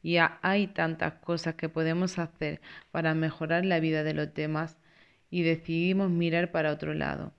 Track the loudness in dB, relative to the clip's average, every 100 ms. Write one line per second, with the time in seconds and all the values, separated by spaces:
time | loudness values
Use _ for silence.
0 | 2 4 2 2 0 2 0 0 -2 0
1 | -4 -4 -4 -2 -2 -4 -4 -2 0 0
2 | 0 -2 -6 -6 -6 -6 -12 -20 -6 -2
3 | 0 2 0 -2 0 0 2 2 2 2
4 | 0 -2 -4 -4 -2 -2 -4 -10 _ -20
5 | -20 _ _ 0 2 2 0 0 2 2
6 | 2 2 2 2 0 0 0 -2 -4 -2
7 | -2 -4 -8